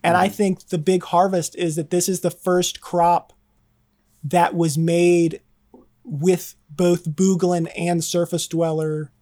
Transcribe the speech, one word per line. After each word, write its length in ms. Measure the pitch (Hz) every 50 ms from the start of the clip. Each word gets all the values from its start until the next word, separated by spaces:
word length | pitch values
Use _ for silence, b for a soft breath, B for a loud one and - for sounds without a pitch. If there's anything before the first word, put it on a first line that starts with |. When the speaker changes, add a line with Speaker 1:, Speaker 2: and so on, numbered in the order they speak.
Speaker 1:
And 140 | - 175 170
I 120 | 180 185 202
Speaker 2:
Mm-hmm. 60 | 202
Speaker 1:
think 340 | - 208 190 180 - - _
the 100 | 185 165
big 240 | 151 190 185 180 -
harvest 500 | - - 170 190 190 185 175 156 - -
is 200 | - 175 165 156
that 140 | 165 156 -
this 180 | 180 175 175 -
is 120 | 185 170
the 100 | - 175
first 500 | - - - 185 180 180 175 - - -
crop 520 | - - - 175 170 170 170 - - _ _ _ _ _ _ _ _ _ _ _ _ _ _ _ _ _ _ _ -
that 300 | 139 - 175 170 - -
was 240 | 170 170 160 135 160
made 640 | 160 170 170 170 175 175 175 175 170 160 - - _ _ _ _ _ _ - - _ _ _ _ _
with 500 | 254 165 139 156 185 180 170 - - - _ _ _
both 340 | 147 180 180 175 175 170 -
Booglin 680 | 160 147 - 190 190 190 170 185 180 180 175 165 170 -
and 260 | - 170 175 175 170
surface 440 | 156 - - 175 175 165 - 135 - -
dweller 600 | - 165 165 160 156 160 156 156 156 156 151 - _ _